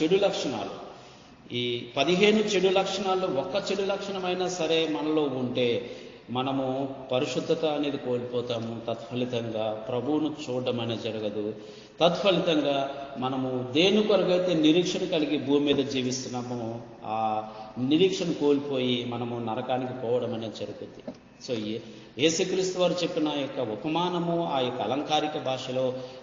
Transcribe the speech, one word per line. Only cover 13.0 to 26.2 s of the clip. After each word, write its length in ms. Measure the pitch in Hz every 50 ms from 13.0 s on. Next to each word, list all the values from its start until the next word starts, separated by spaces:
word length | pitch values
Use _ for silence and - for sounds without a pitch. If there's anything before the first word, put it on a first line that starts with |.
| - - - 123
మనము 500 | 123 131 135 131 131 127 127 127 120 120 117
దేని 300 | 147 175 196 214 214 208
కొరకైతే 520 | 214 208 185 180 175 180 175 180 185 170
నిరీక్షణ 500 | 160 151 151 156 180 175 - - 185 185
కలిగి 320 | 165 175 160 147 139 151 143
భూమి 340 | 123 127 143 147 147 143 143
మీద 120 | 139 135
జీవిస్తున్నామో, 960 | - - 135 123 127 123 123 - - 120 123 120 120 123 120 113 110 113 117 120 - - - 117
ఆ 440 | 110 107 110 110 110 110 110 110 - - - - - - 117
నిరీక్షణ 540 | 123 131 151 160 185 190 180 - 185 175 151
కోల్పోయి 720 | - 147 143 143 139 143 143 139 131 127 127 123 120 120
మనము 340 | 120 120 117 123 120 120 117
నరకానికి 540 | 117 113 110 117 123 - 131 127 135 120 127
పోవడం 420 | 123 120 113 120 123 120 113 123
అనేది 200 | 135 113 107 104
జరుగుద్ది. 460 | - 107 101 104 - - - - - - - - - - - - - - -
So, 200 | 127 113 107 104
ఏ-, 100 | 107 117 - - - - - - - 110
యేసుక్రీస్తు 600 | 135 165 165 190 185 180 185 190 185 - - 175
వారు 120 | 180 175 165
చెప్పిన 360 | - 170 151 - 165 151 151
ఆ 60 | 147
యొక్క 260 | 147 135 131 - 143
ఉపమానము, 840 | 127 110 107 104 - 156 156 165 175 180 180 175 170 170 170 170 170
ఆ 140 | 165 139 135
యొక్క 220 | 127 123 120 123 107
అలంకారిక 600 | 104 123 143 147 - 156 151 151 147 - 156 127
భాషలో 520 | 135 131 127 - - 127 127 131 127 123 - - - - -